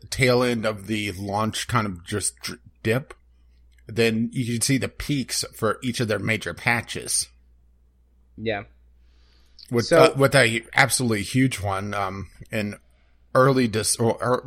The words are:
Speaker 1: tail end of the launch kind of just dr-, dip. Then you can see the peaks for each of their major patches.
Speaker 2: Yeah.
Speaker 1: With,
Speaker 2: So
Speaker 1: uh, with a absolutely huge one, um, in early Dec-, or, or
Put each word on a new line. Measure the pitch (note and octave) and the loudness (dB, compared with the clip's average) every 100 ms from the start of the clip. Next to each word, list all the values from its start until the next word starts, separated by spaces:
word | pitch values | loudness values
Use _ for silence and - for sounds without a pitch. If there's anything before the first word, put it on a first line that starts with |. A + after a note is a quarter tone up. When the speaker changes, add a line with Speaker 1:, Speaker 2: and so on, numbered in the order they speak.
| - | -8
Speaker 1:
tail | - B2+ B2 | 0 4 4
end | B2 A#2 A2 | 2 0 -2
of | G#2 G2 | -4 -4
the | A2 G#2 | -4 -4
launch | F2+ G2+ G2+ A2 - - | -4 -4 0 0 -2 -2
kind | B2 G#2 | 0 0
of | F2 F2 | -4 -6
just | G#2 - - | -4 -4 -6
dr-, | - - - _ | -10 -12 -18 _
dip. | A2 A#2+ - - _ _ _ _ _ _ - | 0 0 -2 -16 _ _ _ _ _ _ -6
Then | G#2+ A2+ A2 A#2 | 0 2 2 -2
you | C#3 A#2+ | -2 -4
can | A#2 | -2
see | - C3+ | 0 0
the | G2 | -2
peaks | - - C#3+ - - - | -6 -4 -4 -2 -6 -8
for | - A2 - | -4 -2 -2
each | B2+ A#2 | -4 -2
of | A2+ | -2
their | G2+ | 0
major | G2+ A2 - E2 | 0 -2 -4 -4
patches. | B2 A#2 - - - - - _ _ _ _ _ _ _ _ _ _ - | -2 -2 -4 -8 -4 -4 -4 _ _ _ _ _ _ _ _ _ _ -10
Speaker 2:
Yeah. | A2 G2+ G2+ _ _ _ _ _ _ _ _ - - | -6 -6 -8 _ _ _ _ _ _ _ _ -20 -4
Speaker 1:
With, | A#2 A2 | -2 4
Speaker 2:
So | E3 C3 | 6 6
Speaker 1:
uh, | C3+ | 6
with | C#3 | 4
a | C#3 A#2 A2+ - | 4 4 0 -2
absolutely | - C3 - B2 G#2+ | 2 2 2 0 -2
huge | G2 B2+ C3 B2 | 0 2 2 0
one, | G2 F#2+ G2+ | -4 -4 -4
um, | G2+ F#2+ G2 F#2 - - | -4 -4 -6 -12 -16 -8
in | A2+ G#2 G2+ _ _ _ _ _ C3+ | -4 -4 -8 _ _ _ _ _ 4
early | C3+ C3 B2 | 6 4 2
Dec-, | A2 G2+ - | 0 -2 2
or, | A#2 - | 0 2
or | A#2 B2 | 0 0